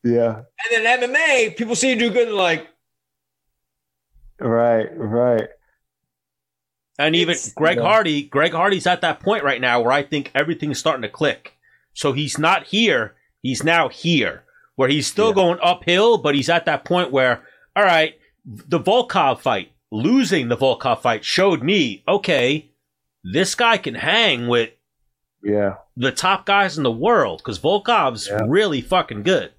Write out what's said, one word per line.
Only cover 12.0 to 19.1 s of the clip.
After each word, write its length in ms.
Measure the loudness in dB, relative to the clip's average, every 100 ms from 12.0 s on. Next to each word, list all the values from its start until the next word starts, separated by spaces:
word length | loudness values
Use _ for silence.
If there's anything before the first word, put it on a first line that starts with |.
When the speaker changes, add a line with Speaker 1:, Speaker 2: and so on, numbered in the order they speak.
| -4
Speaker 3:
he's 260 | -2 -4 -2
not 300 | 0 0 -2
here, 460 | 0 2 0 -2 _ _ _
he's 220 | -8 -4
now 240 | 0 2 0
here, 560 | -2 -2 0 0 -6 _ _ _ -2
where 120 | 0
he's 180 | 0 -2
still 220 | 0 0
Speaker 1:
Yeah. 60 |
Speaker 3:
going 240 | 2 0 0
uphill, 560 | 0 -2 0 2 4 2
but 160 | 2
he's 140 | 0 0
at 180 | 0 0
that 180 | -4
point 260 | -2 -2 0
where, 320 | 2 2 0 -6 _ _
all 100 | 0
right, 300 | 4 4 2 _ _ _
the 360 | -20 -20 -4 -2
Volkov 600 | 2 2 2